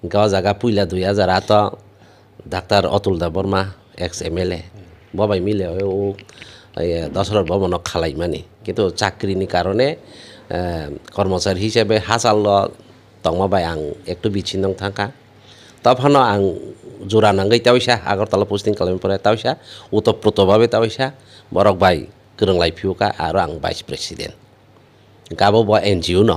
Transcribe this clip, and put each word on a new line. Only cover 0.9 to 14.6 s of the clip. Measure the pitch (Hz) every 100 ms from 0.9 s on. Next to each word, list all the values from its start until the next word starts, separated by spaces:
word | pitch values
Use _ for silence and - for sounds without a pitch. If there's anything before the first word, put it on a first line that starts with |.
| 92
হাজাৰ | 92 101 92
আঠ, | 90 - 107 101 - - _ - _ _ - -
ডাক্তাৰ | 90 - 101 87
অতুল | 104 101 90
দেৱ | 85
বৰ্মা, | 85 98 95 95 95 _ -
এক্স | 87 -
এম | 82 82
এল | 92
এ, | 87 85 - - - - 92
ববাই | 104 98
মিলে | 92 107 90
হয়, | 90
ও, | 98 95 101 98 - - - - - -
এই, | 87 85 78
দশৰথ | 73 101 104 82
ভৱনক | 95 92 87
খালাই | - 90 82
মানে। | 69 85 76 - _
কিন্তু | - 90 98 85
চাকৰিৰ | 101 - 101 95 95
কাৰণে, | 90 87 104 135
এ, | 160 - - - - - 87 87 85 73 73 -
কৰ্মচাৰী | - 95 92 98 92
হিচাপে | 110 113 107 110
হাজাল | 101 117 117 107
ল, | 104 101 - - - - _ _
তংমাবাই | 82 85 95 95
আং | 85 80 76 71 -
একটু | 90 110
বিচ্ছিন্ন | 98 - 95